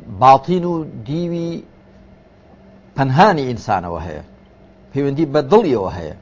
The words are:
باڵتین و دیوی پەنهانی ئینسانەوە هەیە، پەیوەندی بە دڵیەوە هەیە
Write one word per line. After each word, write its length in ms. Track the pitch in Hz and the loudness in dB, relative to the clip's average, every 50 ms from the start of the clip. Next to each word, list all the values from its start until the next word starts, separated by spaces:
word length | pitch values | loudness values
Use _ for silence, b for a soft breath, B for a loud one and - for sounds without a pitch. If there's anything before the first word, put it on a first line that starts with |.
| - 113 107 92 | -16 -16 -4 4
باڵتین 420 | 123 131 139 135 - - 180 180 170 | 6 6 6 6 4 0 -2 -2 -2
و 100 | 175 170 165 156 - 123 123 107 | -2 -4 -4 -6 -8 -12 -14 -10
دیوی 580 | 101 147 165 175 170 170 170 170 170 170 - - - - - _ - - - - - - - - _ - - _ - - - - - - - - - - 139 | -8 -6 -6 -6 -6 -6 -6 -6 -8 -8 -10 -14 -18 -20 -20 _ -20 -20 -20 -20 -20 -20 -20 -20 _ -20 -20 _ -20 -20 -20 -20 -20 -20 -20 -20 -14 -6 -4
پەنهانی 460 | 135 131 131 151 196 220 185 151 135 127 | -2 0 4 6 6 6 4 2 -2 -4
ئینسانەوە 500 | 123 101 - - 104 92 87 87 85 78 80 85 | -6 -6 -2 -2 -2 -2 -2 -4 -8 -8 -8 -10
هەیە، 160 | 76 76 76 - - - - _ - - - - - - - - - | -10 -12 -14 -16 -20 -20 -20 _ -20 -20 -20 -20 -20 -20 -20 -8 -6
پەیوەندی 320 | 135 143 139 139 143 165 139 135 | -4 -2 -2 0 -2 -2 0 0
بە 80 | 151 143 131 | -2 2 4
دڵیەوە 400 | 196 226 226 160 127 107 95 90 78 92 | 4 4 4 4 0 0 -2 -4 -6 -8
هەیە 180 | 82 76 76 - | -10 -12 -14 -16